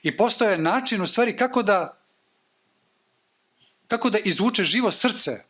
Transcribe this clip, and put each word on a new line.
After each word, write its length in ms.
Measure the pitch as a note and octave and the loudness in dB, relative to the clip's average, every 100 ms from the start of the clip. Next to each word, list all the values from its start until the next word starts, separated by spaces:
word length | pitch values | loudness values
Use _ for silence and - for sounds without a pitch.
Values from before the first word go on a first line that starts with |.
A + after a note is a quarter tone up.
I 140 | D3+ - | -4 0
postoje 400 | A#3 - A3 F3 | 0 2 0 2
način, 440 | D#3+ A#3+ B3+ A3 | 0 0 -2 -2
u 60 | F3 | -2
stvari, 300 | - A#3+ - | 0 0 0
kako 260 | B3+ B3 | 0 0
da, 340 | G#3 G3 D#3 - _ - _ _ _ _ _ _ _ _ _ _ _ _ _ _ _ _ - | 2 0 0 -10 _ -20 _ _ _ _ _ _ _ _ _ _ _ _ _ _ _ _ -6
kako 220 | A#3 B3 | -2 0
da 80 | G#3+ | 0
izvuče 440 | G#3 D#3 A3 A#3 | 0 0 0 0
živo 280 | E3 A3 A#3 | 0 0 0
srce 520 | - B3+ - - G#2+ | 0 0 0 -2 -4